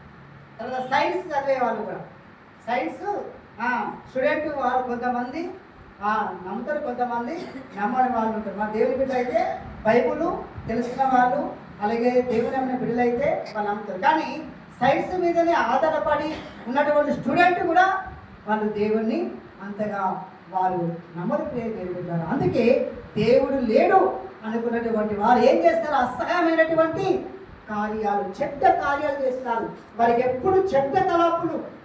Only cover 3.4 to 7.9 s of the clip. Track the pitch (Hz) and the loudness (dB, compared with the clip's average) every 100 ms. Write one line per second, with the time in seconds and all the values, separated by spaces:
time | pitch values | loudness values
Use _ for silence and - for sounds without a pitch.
3.4 | - 208 240 220 208 - - 262 285 311 | -20 -6 -4 -2 -4 -10 -8 -2 0 0
4.4 | 302 285 247 254 240 240 247 240 247 311 | -4 -2 0 0 -2 -4 -2 -2 -4 -6
5.4 | 370 - - - - - 202 220 190 180 | -8 -10 -18 -20 -20 -6 -2 -2 -2 -6
6.4 | 180 226 302 294 247 247 247 214 240 349 | -8 -8 -4 -4 -4 -4 -2 -2 -4 -8
7.4 | - 269 - 196 214 | -10 -14 -14 -6 -2